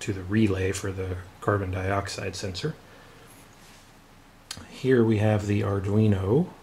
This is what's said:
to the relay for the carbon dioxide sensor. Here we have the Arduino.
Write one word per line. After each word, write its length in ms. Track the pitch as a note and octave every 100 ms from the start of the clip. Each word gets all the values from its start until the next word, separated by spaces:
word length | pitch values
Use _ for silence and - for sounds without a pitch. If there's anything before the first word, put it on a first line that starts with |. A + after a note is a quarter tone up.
to 120 | -
the 120 | F#2+
relay 480 | F2+ G#2+ G#2+ F#2+ F#2+
for 180 | F#2+ G2+
the 280 | F#2+ F#2 F2+ - -
carbon 300 | - G#2 F#2
dioxide 640 | F#2 F#2+ G2+ G2+ - G2+
sensor. 400 | F2+ G2+ F2 D3+ - - - - - - - - - - - - - - - - - - - -
Here 340 | - C3 B2+
we 140 | A2+ G#2+
have 280 | G#2+ G#2+ G2+
the 140 | G2+
Arduino. 880 | G2 G2+ F#2+ G#2 A2 G2 F#2+ C3 F#3 -